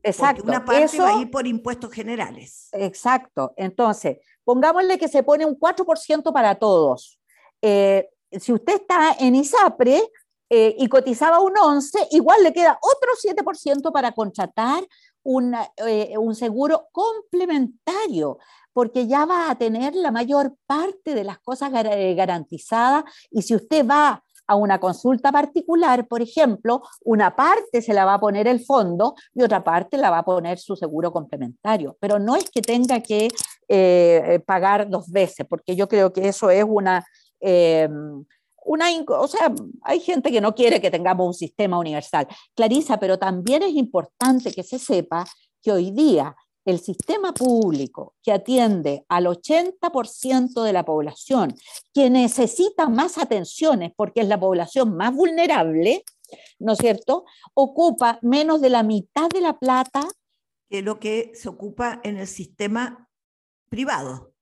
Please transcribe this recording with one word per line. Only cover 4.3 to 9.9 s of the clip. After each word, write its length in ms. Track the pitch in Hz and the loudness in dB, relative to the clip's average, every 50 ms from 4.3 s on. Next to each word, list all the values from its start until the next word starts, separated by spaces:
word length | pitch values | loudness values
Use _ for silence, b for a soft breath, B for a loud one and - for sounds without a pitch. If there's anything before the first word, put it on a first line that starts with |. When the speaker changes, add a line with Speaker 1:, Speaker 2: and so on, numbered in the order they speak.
| _ _ _ | _ _ _
Speaker 1:
pongámosle 520 | - 247 254 269 320 330 359 381 370 381 | 0 0 2 2 2 2 2 2 0 0
que 120 | 370 330 285 | -2 -2 0
se 140 | - 277 - | 0 0 4
pone 220 | 277 294 302 320 | 4 2 2 2
un 100 | 311 269 | -4 -2
cuatro 300 | - 320 339 359 349 370 | 0 0 0 0 0 -2
por 120 | 370 320 | -2 -2
ciento 340 | 320 - - 302 311 - 330 | -2 0 -2 -2 -2 -2 -2
para 240 | - 277 233 208 196 | 0 2 2 2 2
todos. 640 | 196 226 214 190 170 156 139 127 127 - - _ _ _ b b b b b b _ | 2 2 4 4 4 4 2 0 -2 -6 -20 _ _ _ b b b b b b _
Eh, 460 | - 214 202 202 196 196 196 196 185 - _ _ _ _ | 0 2 4 4 4 4 4 2 0 -4 _ _ _ _
si 220 | - 196 - - 240 | -14 -10 -2 -2 -2
usted 220 | 214 - 339 415 | 0 0 -2 -2
está 420 | 403 392 - 359 349 311 320 - - | -2 0 0 2 2 4 2 2 2
en 160 | 262 254 247 | 2 4 4
isapre, 640 | 269 285 277 - 480 392 339 330 - 247 240 | 4 2 2 4 4 4 4 4 2 2 4